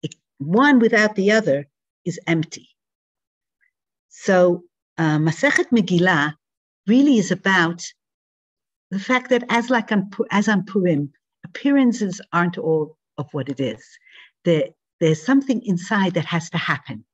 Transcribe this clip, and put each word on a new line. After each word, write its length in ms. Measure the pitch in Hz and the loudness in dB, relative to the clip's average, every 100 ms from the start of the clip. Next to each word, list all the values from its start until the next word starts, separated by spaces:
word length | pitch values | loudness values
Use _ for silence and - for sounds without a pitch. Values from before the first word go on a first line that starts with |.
It, 100 | 156 - _ _ | -14 -14 _ _
one 400 | 143 202 285 262 | -2 2 4 4
without 380 | 220 220 214 214 | 4 2 0 0
the 160 | 190 | 2
other 360 | 220 185 139 143 _ _ _ - | 2 2 -2 -4 _ _ _ -10
is 140 | 170 - | -10 -2
empty. 420 | 165 156 - _ _ _ _ _ _ _ _ _ _ _ _ _ _ _ | -2 -2 -10 _ _ _ _ _ _ _ _ _ _ _ _ _ _ _
So, 540 | - - 185 180 175 - _ _ - | -10 0 4 4 2 -6 _ _ -2
uh, 180 | 160 151 | 0 2
Masechet 520 | 160 156 285 285 359 | 0 0 0 0 0
Megillah 640 | 233 180 175 180 165 147 156 _ _ _ _ - | 0 2 2 2 2 -2 -6 _ _ _ _ 0
really 320 | 240 285 240 | 4 4 2
is 140 | 185 | 0
about 520 | - 196 190 165 175 - _ _ _ _ _ _ _ _ _ _ | -2 0 2 0 -2 -14 _ _ _ _ _ _ _ _ _ _
the 80 | 190 | -10
fact 300 | 196 254 247 | -2 -2 0
that 140 | 240 247 | -2 0
as 200 | 240 233 | -2 0
like 220 | 247 220 | -2 0
on 180 | 214 190 | -2 -2
Pu-, 180 | - 226 | -6 -2
as 180 | 196 214 | 0 2
on 180 | 202 190 | 0 0
Purim, 460 | 214 180 156 143 _ _ _ | 0 0 0 -2 _ _ _
appearances 800 | - - 285 277 254 214 202 185 - | -20 -4 0 4 2 0 -4 -6 -4
aren't 280 | 170 175 175 | -2 -2 -2
all 380 | 160 160 151 _ _ - | -2 -2 -2 _ _ -12
of 100 | 143 | -10
what 180 | 147 127 | -8 -8
it 100 | 131 | -4
is. 240 | 131 110 - - _ - - _ 175 | -6 -6 -18 -20 _ -20 -20 _ 0
There, 200 | 160 - _ _ _ | 0 -2 _ _ _
there's 260 | 160 156 - | 0 0 2
something 360 | 269 269 220 - | 0 2 -4 -2
inside 480 | 175 - 214 190 | -4 -2 -2 0
that 120 | 180 156 | -2 -2
has 240 | 170 160 | -4 -4
to 60 | 165 | -8
happen. 460 | - 147 - 110 - | -4 -6 -6 -16 -16